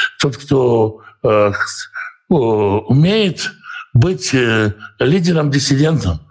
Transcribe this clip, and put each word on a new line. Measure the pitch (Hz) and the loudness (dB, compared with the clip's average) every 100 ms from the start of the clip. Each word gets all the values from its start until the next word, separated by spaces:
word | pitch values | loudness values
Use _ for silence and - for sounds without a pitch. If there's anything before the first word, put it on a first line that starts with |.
| - - | -4 -2
тот, | 143 - | -4 -4
кто, | - 139 123 117 110 110 - _ | -2 0 2 2 0 -4 -16 _
э, | 123 107 104 98 - - - - - - - | 0 2 2 0 -6 -8 -12 -14 -14 -12 -2
о, | 170 113 107 101 101 - | 0 2 0 0 0 0
умеет | 131 165 220 202 151 - - - - - | 2 4 2 0 -2 -8 -10 -16 -16 -2
быть, | 120 151 185 - | 2 2 0 -2
э, | 135 120 110 107 101 - - | 0 2 2 0 -4 -12 -4
лидером-диссидентом. | 123 185 175 165 151 139 - 135 151 156 101 80 - | 0 2 2 0 0 0 0 2 2 0 -2 -4 -8